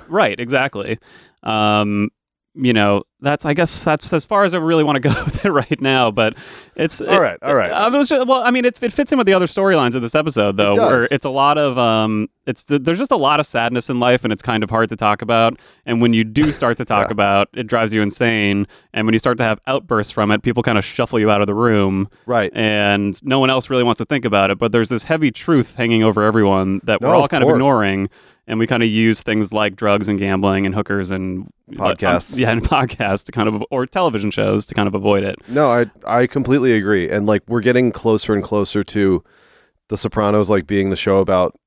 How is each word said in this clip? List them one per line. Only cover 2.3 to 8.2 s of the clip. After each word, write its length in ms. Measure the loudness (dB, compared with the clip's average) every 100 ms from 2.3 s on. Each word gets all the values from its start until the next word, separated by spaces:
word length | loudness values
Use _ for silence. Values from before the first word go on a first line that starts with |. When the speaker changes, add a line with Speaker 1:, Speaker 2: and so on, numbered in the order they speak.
| _ _ -4
Speaker 2:
you 160 | 0
know, 300 | 2 2 0 -4 _
that's, 240 | -4 -2
I 80 | -2
guess 300 | 0 0 0
that's 300 | -2 -2 -2
as 120 | -4
far 200 | -2 0
as 100 | 0
I 40 | 0
really 260 | 0 2
wanna 160 | 2 2
<laughs> 0 |
go 120 | 0 0
with 200 | -4 -4
it 60 | 0
right 300 | 0 -2 -2
now, 320 | 0 2 2
but 240 | 2 -2 -2 -14 -20 -14 -6
it's 240 | -4 -4
Speaker 1:
All 80 | 0
Speaker 2:
it, 100 | 2
Speaker 1:
right, 200 | 2 -2
all 120 | -2 0
right. 160 | 0
Speaker 2:
I 160 | 0 0
was 200 | 0 2
just, 200 | 0